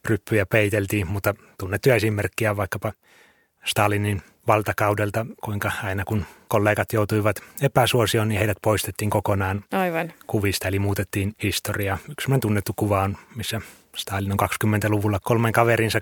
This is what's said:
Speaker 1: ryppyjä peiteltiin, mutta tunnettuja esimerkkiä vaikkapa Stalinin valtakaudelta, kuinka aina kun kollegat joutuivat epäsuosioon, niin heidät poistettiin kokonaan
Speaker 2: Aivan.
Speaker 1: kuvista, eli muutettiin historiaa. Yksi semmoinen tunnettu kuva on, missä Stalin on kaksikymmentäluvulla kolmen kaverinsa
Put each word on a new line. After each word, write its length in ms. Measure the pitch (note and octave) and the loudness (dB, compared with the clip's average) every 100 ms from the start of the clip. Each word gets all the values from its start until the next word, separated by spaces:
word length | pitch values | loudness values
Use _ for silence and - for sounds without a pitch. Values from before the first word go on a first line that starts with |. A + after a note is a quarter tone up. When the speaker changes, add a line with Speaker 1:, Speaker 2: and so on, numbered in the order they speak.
| - | -2
Speaker 1:
ryppyjä 400 | G#2+ - A2 G2 | 0 2 0 2
peiteltiin, 640 | A2+ G#2 G#2 G2 G#2 F2 | 2 2 2 0 -2 -2
mutta 260 | G2+ G#2 G2+ - - | -2 -2 -2 -8 -12
tunnettuja 360 | F#2 G2+ C#3 A#2 | -6 0 2 2
esimerkkiä 640 | A2 G#2 G2 - G#2+ G#2 | 2 0 -4 -2 -2 -2
vaikkapa 360 | G2+ G2+ A2 - _ - _ _ _ _ - | -4 -4 -6 -8 _ -20 _ _ _ _ -4
Stalinin 560 | - G#2 G#2 G#2 G2 - _ - | 0 2 2 0 -2 -6 _ 2
valtakaudelta, 760 | G#2+ G#2+ - G#2 G#2 G#2 A2+ A#2+ - | 2 2 0 0 0 0 -2 -6 -10
kuinka 280 | - G2+ G#2 - | -6 -4 -4 -4
aina 220 | G2+ F#2+ F#2+ | -4 -4 -2
kun 200 | A2 - - - | -4 -4 -12 -2
kollegat 460 | G#2+ G#2 G#2 - | 2 2 2 0
joutuivat 500 | A2+ G#2 G#2+ G#2 - - - | 0 0 2 0 -2 -8 -4
epäsuosioon, 640 | C#3 - A2 B2 G#2 A#2 G#2+ | 0 2 2 2 2 2 0
niin 120 | G#2 | 0
heidät 180 | G#2+ F#2+ | 0 0
poistettiin 480 | A2 G#2 - - G#2 | 0 0 -2 -4 -2
kokonaan 540 | G#2 G#2 G2 F#2+ G2+ - | 0 0 0 -2 -4 -4
Speaker 2:
Aivan. 420 | F#3+ F3+ E3 E3 - - | -2 -2 -2 -6 -10 -4
Speaker 1:
kuvista, 400 | A2 G2+ - F#2+ | -2 0 -2 -2
eli 120 | G2 | 0
muutettiin 540 | G2+ G2+ G2 G#2 G2 - | 0 -2 -4 -2 -4 -2
historiaa. 540 | G2+ - - G#2 G2 G2 - | -4 -4 -4 -4 -2 -4 -8
Yksi 140 | - | -8
semmoinen 180 | - C3+ | 0 0
tunnettu 320 | G#2+ G#2 G#2+ - | 2 0 -2 -2
kuva 260 | G#2+ G2 | 0 2
on, 160 | G2 G2+ - A2 | 0 -4 -12 -10
missä 260 | - A2 - - _ - | -6 -8 -8 -20 _ -14
Stalin 340 | - G2 G2 | -8 -4 -2
on 60 | G2+ | 0
kaksikymmentäluvulla 840 | G2 - A2 G#2+ G#2+ G#2 G#2 G#2 | 0 2 2 2 2 2 2 0
kolmen 280 | - A#2 A#2 | 2 2 4
kaverinsa 480 | A2+ A#2 A2+ A2 A2 | 4 4 4 2 0